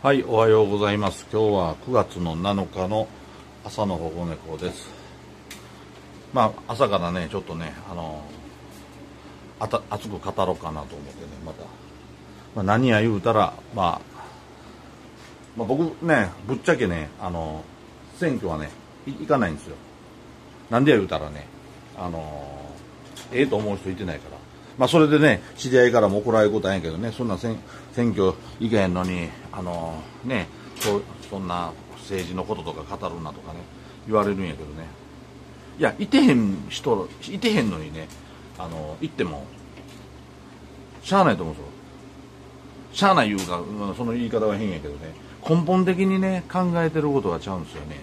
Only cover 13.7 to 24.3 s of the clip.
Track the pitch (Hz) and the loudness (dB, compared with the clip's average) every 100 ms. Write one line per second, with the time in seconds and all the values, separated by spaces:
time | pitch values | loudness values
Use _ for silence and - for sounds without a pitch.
13.7 | 104 90 - - - - - - - - | 0 0 0 -8 -16 -18 -18 -20 -20 -20
14.7 | - - - - - - - - 113 110 | -20 -20 -20 -20 -20 -20 -20 -14 -8 -2
15.7 | 139 165 - 165 143 95 - 104 131 - | 0 0 -2 2 2 2 -4 -6 -2 0
16.7 | 147 107 82 73 - 98 85 80 78 - | 2 2 0 -6 -8 -6 -4 -6 -8 -12
17.7 | - - - - - 170 123 92 78 76 | -20 -20 -20 -20 -4 -2 0 -2 -4 -6
18.7 | - - - - 123 104 143 95 73 - | -12 -20 -14 -12 -10 0 2 2 -2 -10
19.7 | 69 - - - - - - - - - | -16 -18 -20 -20 -20 -20 -20 -20 -20 0
20.7 | 117 143 120 92 80 76 73 73 - - | 4 6 6 4 -2 -4 -10 -16 -20 -20
21.7 | - - - 90 82 78 73 71 71 73 | -20 -20 -10 -8 -6 -8 -10 -12 -12 -14
22.7 | - - - - - - 123 135 104 107 | -16 -18 -20 -20 -18 -6 0 2 2 -2
23.7 | 98 95 92 92 73 78 | -4 -6 -6 -6 -8 -12